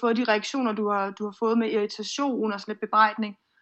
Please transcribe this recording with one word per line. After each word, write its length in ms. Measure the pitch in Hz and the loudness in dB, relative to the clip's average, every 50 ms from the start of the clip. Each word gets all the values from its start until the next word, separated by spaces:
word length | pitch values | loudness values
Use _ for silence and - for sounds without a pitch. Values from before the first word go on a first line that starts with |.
fået 160 | 240 233 226 | 0 2 2
de 80 | 233 247 | 2 2
reaktioner, 480 | 226 214 208 202 - - 269 247 220 | 2 2 2 0 -2 -2 -2 0 0
du 160 | 208 214 208 208 | 0 0 0 0
har, 220 | 202 196 196 202 | 0 0 -2 -4
du 140 | 196 - 214 | -6 -6 -8
har 120 | 208 196 - | -8 -4 -2
fået 200 | 233 220 226 233 | 0 2 2 2
med 120 | 226 214 | 2 2
irritation 800 | 220 214 208 214 - - 208 - - 277 285 277 240 - 214 214 | 0 0 0 -2 -4 -8 -10 -8 -4 -2 -2 -2 0 0 -2 -2
og 80 | 202 196 | -2 -4
sådan 120 | - 220 | -6 -10
lidt 80 | 208 - | -8 -8
bebrejdning, 560 | 214 214 - 214 220 214 214 226 214 208 202 - _ _ _ _ | -4 0 4 4 4 4 2 -2 -6 -6 -8 -12 _ _ _ _